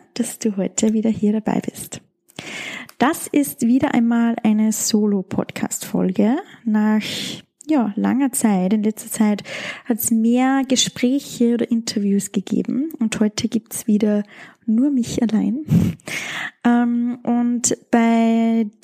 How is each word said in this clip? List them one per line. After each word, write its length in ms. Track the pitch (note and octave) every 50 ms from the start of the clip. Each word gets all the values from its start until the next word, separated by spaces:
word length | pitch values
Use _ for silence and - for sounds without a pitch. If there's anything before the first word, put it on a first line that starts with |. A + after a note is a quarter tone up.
| - _ -
dass 240 | - A#3 - - -
du 180 | - A3+ G3
heute 360 | G3+ F#3 - - - A3+ A3
wieder 180 | A3 A3 G#3 A3+
hier 220 | G#3+ - G#3 G#3
dabei 280 | G#3 A3 G#3+ - - -
bist. 400 | - - - - - - - - - _ _ _ _ _ _ - - - - - - - - - - - - -
Das 280 | A#3+ C#4 E4+ - -
ist 360 | - - D4+ C#4 C#4 - -
wieder 320 | A#3+ A3+ B3 C4+ D#4+ - -
einmal 420 | A#3+ A#3 A#3 A#3 A#3 A#3 A#3 A#3 -
eine 300 | - A3 G#3+ G#3+ A3 A3
Solo-Podcast-Folge 1600 | G#3+ - - - - G#3 G#3+ G#3 G3+ G3 F#3 - - - - - - - - - - - - - - F3+ F3+ F#3 F#3 - G3+ G#3+ C4 F4 G4+ - - - -
nach, 400 | A3+ G#3+ G#3+ G#3+ G#3+ G#3+ G#3+ G#3 - - - - - - - - _ _ - - -
ja, 240 | D#4 C#4 A3+ G#3 G3+
langer 380 | G#3 G3 G3 G#3+ B3+ C#4+ B3+
Zeit. 400 | - - - A3 G3+ F3+ F3+ F#3
In 100 | A3 G#3+
letzter 280 | G#3 A3 G#3+ - - -
Zeit 340 | - - A3 G#3 G#3 G3 - - - - - - - - -
hat's 260 | - A#3 G#3+ - -
mehr 520 | A#3 A3+ A3 A#3 A#3+ B3 B3+ C4 C4+ C4+ C4+
Gespräche 880 | C4 C4 - - - - - - B3 C4+ C#4+ - - - - A#3+ A#3 A#3+
oder 160 | A3+ A#3 -
Interviews 600 | A#3+ A3+ A3+ - - G#3+ G3+ G3+ G3+ G3+ - -
gegeben 580 | - G3 F#3 - - - F3+ - - B3 D4 E4 - -
und 220 | A#3 G#3+ - -
heute 280 | G#3+ G#3+ G#3+ - - A3
gibt's 380 | - A3 - - - - -
wieder 380 | - G#3 G#3 G#3+ G#3 G#3 G#3 G#3 - - - - - - _ _
nur 260 | - G#3+ A3+ C4 D4
mich 320 | C#4+ B3 A3+ - - -
allein. 420 | A#3+ G#3 G#3+ G#3 G3 G3+ A3 D4 D4+ - - - - F3+ - - _ - - - - - - - - - - _ -
Ähm, 540 | A#3+ A#3+ A#3+ A#3+ A#3+ A#3+ A#3+ A#3+ A#3+ A#3+ -
und 540 | - A#3 A#3+ A#3+ A#3+ A#3+ A#3+ A#3 B3 - - - _ _
bei 760 | - A#3 A3+ A#3 A#3 A3+ A3+ A3+ A3+ A3+ A3+ A3+ A3+ A3+ A3 G#3 - _